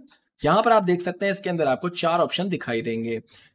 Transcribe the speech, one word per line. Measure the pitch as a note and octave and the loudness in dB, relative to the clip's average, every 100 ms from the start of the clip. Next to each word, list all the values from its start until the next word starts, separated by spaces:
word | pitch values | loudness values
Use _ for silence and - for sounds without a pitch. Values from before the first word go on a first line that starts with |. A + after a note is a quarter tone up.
| - - _ _ | -6 -20 _ _
यहाँ | D3 F#3 | 2 2
पर | A3+ | 4
आप | A3+ | 4
देख | F3+ F3 | 4 0
सकते | F3+ F3 G3 | -2 -2 -2
हैं | |
इसके | G3 F#3 | -2 -4
अंदर | F3 D3 | 0 0
आपको | C3 F3 | 0 -2
चार | F3 E3 E3+ | -2 0 2
ऑप्शन | D3 - G3 | 0 0 -4
दिखाई | F3 - A#2 | -4 -4 -4
देंगे, | A#2 A2+ A2+ A2+ A2+ - - | -2 -4 -4 -6 -8 -20 -20